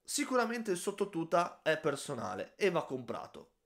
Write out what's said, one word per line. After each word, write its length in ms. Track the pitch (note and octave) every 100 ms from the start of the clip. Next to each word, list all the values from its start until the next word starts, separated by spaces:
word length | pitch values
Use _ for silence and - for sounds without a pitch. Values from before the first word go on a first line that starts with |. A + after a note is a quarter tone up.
Sicuramente 680 | - - C#4+ B3+ A3+ A#3+ A3+
il 60 | F3
sottotuta 840 | - G3 G3+ E3 D#3+ F3 F3 -
è 140 | - D#3
personale 760 | D#3 C#3 - C3+ G#2+ F#2+ - -
e 140 | G3+
va 160 | E3+ -
comprato. 680 | C3 A#2+ F#2+ - - D#2 _